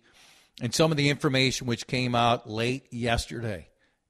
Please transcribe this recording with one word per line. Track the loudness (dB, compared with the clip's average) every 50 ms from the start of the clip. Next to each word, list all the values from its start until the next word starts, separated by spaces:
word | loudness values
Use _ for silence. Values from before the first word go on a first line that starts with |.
| _ _ _ _ -20 -20 -20 _ _ _ _ -8
and | -6 -4 0
some | 2 2 2
of | 4
the | 2 2 2
information | 2 2 0 0 2 4 2 2 0 -2 -2
which | -4 -4 -4 -4
came | -4 -4 -2 -2 0 2
out | 4 4 4 4 2 0 -6
late | -4 -2 -2 -2 -2 -4 -8 _ -8
yesterday. | -4 -2 0 0 0 -2 -6 -8 -8 -6 -6 -6 -8 -10 -16 _ _ _ _ _ _ _